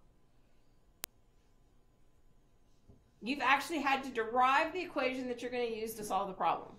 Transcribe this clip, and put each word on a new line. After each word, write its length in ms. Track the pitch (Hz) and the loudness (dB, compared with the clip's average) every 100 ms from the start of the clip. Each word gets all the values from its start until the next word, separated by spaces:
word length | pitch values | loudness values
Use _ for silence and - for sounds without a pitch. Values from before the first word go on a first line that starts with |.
| - - - - - - - - - _ - _ _ _ _ _ _ _ _ _ _ _ _ _ _ _ _ _ - - _ - | -20 -20 -20 -20 -20 -20 -20 -20 -20 _ -18 _ _ _ _ _ _ _ _ _ _ _ _ _ _ _ _ _ -20 -20 _ -10
You've 200 | 214 285 | -6 0
actually 380 | 254 277 302 311 | 4 4 2 -2
had 220 | 269 269 | 0 0
to 60 | 269 | -2
derive 600 | 226 220 247 254 285 320 | -4 0 4 6 6 2
the 100 | 359 | -2
equation 460 | 349 285 254 262 254 | -4 -2 -2 -2 -4
that 120 | 240 | -4
you're 120 | 240 | -4
gonna 120 | 247 | -2
use 300 | 233 220 220 | -2 -2 -6
to 100 | - | -6
solve 220 | 214 190 196 | -2 -2 -2
the 80 | |
problem. 380 | 185 165 - - | -2 0 0 -6